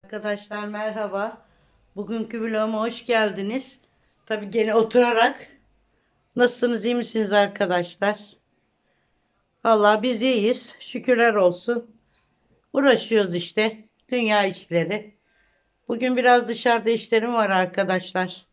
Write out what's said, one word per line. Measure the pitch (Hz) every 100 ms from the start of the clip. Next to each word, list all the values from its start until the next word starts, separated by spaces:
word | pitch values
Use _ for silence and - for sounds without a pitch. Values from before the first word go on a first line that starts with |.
| _
Arkadaşlar | 214 208 202 - 208 208
merhaba. | 208 220 214 208 196 214 233 _ _ _ _ _ 190
Bugünkü | 190 226 220 233
vloguma | 226 214 220 220
hoş | 226 233 -
geldiniz. | 226 214 185 196 254 262 - _ _ _ _ _
Tabii | 220 202
gene | 226 220 220
oturarak. | 220 240 240 226 247 - - _ _ _ _ _ _ _ _ -
Nasılsınız, | 247 240 240 233 208
iyi | 240
misiniz | 233 220 208
arkadaşlar? | 208 202 202 196 175 175 - 202 208 - _ _ _ _ _ _ _ _ _ _ _ _ _ 226
Vallahi | 220 208 214
biz | 247 226
iyiyiz. | 254 247 208 254 - -
Şükürler | - 247 - 240 233
olsun. | 208 180 175 - 240 - _ _ _ _ _ _ _ _
Uğraşıyoruz | - 277 233 - 220 190 175
işte. | 175 - 214 220 - _ _
Dünya | 247 226 208 196
işleri. | 170 - 170 165 208 208 _ _ _ _ _ _ _ _
Bugün | 226 254 254
biraz | 247 240 240
dışarıda | 233 254 226 208
işlerim | 226 220 226 233
var | 240 208
arkadaşlar. | 190 180 180 190 185 180 185 185 - _